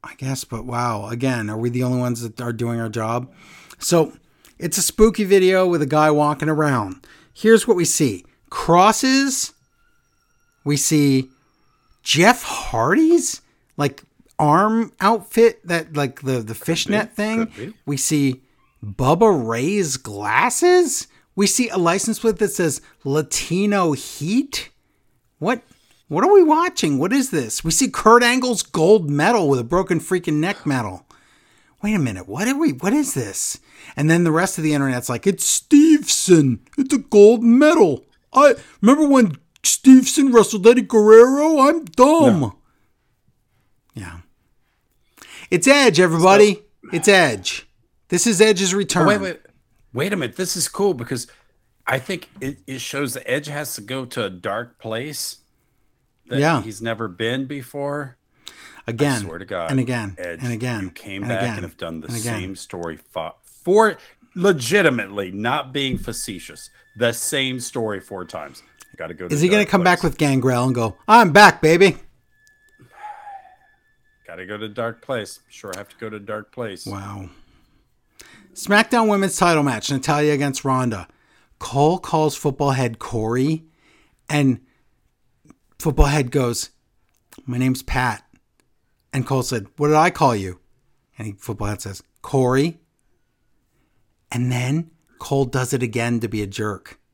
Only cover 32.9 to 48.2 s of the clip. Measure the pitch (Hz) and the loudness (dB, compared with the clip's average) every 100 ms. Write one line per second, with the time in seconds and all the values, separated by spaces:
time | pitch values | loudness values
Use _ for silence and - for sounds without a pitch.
32.9 | 285 285 - 104 95 - - _ - - | -2 -2 -4 -8 -8 -10 -10 _ -20 -16
33.9 | - 147 170 170 156 185 - 156 147 135 | -4 2 2 2 0 -2 -2 -2 0 -2
34.9 | 123 120 120 196 170 - - _ 285 320 | -4 -6 -2 -2 -2 -2 -4 _ 6 8
35.9 | 302 - - - 170 139 113 _ - 269 | 4 2 -4 4 6 6 -2 _ -6 -2
36.9 | 277 - 208 208 233 233 240 302 330 190 | -2 2 8 8 8 4 6 6 6 4
37.9 | 127 _ _ _ 254 285 233 - _ 202 | 2 _ _ _ 4 4 4 -6 _ 4
38.9 | 285 294 269 220 151 _ _ - - 262 | 4 6 4 4 -2 _ _ -4 2 8
39.9 | 262 262 - 269 233 196 214 202 254 214 | 8 8 0 4 6 4 4 6 6 4
40.9 | 226 208 220 247 277 302 311 269 330 254 | 4 10 10 10 6 2 4 4 2 -4
41.9 | - 262 330 277 185 120 - _ _ _ | 4 6 6 4 2 -2 -8 _ _ _
42.9 | _ _ _ _ _ _ _ _ _ _ | _ _ _ _ _ _ _ _ _ _
43.9 | - 87 85 - _ _ _ _ _ _ | -18 -16 -18 -20 _ _ _ _ _ _
44.9 | _ _ _ - - - 180 262 285 262 | _ _ _ -20 -20 -4 -2 2 4 4
45.9 | 156 180 165 185 202 208 202 _ _ - | 4 2 4 6 8 6 4 _ _ -8
46.9 | 170 208 196 156 104 92 - - _ _ | -2 4 4 4 -2 -8 -10 -16 _ _
47.9 | _ _ 180 | _ _ -2